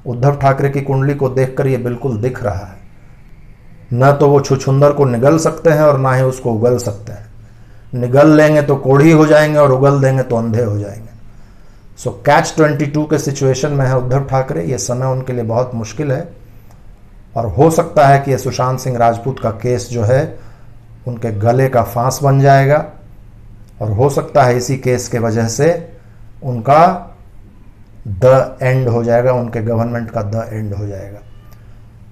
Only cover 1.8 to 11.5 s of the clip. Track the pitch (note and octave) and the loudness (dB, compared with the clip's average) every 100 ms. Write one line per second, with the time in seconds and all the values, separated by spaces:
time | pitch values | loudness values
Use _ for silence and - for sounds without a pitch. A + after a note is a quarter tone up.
1.8 | A#2+ A#2 C#3 G#2+ B2+ C3 A2 F2+ F#2+ F#2 | -4 -6 -4 -4 -4 -4 -6 -6 -10 -18
2.8 | - - - - - - - - - - | -20 -20 -20 -20 -20 -20 -20 -20 -20 -20
3.8 | - A#2+ C#3 C#3+ C#3+ C#3+ - C3+ - C3+ | -8 0 2 4 4 4 2 -2 0 2
4.8 | C#3+ C#3+ C3+ A#2 C3+ D#3+ D#3+ - E3 B2 | 2 2 0 2 2 2 0 0 0 4
5.8 | D3+ C3 C3 B2+ C3 C3 B2 A2 A#2+ B2 | 4 2 2 0 0 -2 -4 0 0 0
6.8 | A2 G#2 - - - - - - - - | -4 -8 -12 -18 -20 -20 -20 -20 -20 -20
7.8 | - B2 B2 C3+ D3+ D3+ D3+ D3+ C#3 C#3 | -12 -6 0 4 6 6 6 4 2 0
8.8 | C3 C#3 D#3+ D#3 D3+ D3+ D3+ D3 C#3+ B2+ | 2 4 6 6 6 4 4 4 4 4
9.8 | C#3 C#3 C3 C3+ B2+ A#2 A2+ A2 A2+ G#2 | 2 4 2 0 -2 -2 -2 -2 -2 -4
10.8 | G2+ G#2 - - - - - | -6 -12 -18 -20 -20 -20 -20